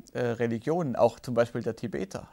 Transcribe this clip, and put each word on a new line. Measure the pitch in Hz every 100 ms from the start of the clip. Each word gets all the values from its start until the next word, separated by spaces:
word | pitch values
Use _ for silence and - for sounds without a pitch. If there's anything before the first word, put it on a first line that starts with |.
| -
äh, | -
Religionen, | 123 117 117 117 143 170 151 113
auch | 117 -
zum | -
Beispiel | 117 120 123
der | 117 113
Tibeter. | 117 - 196 - -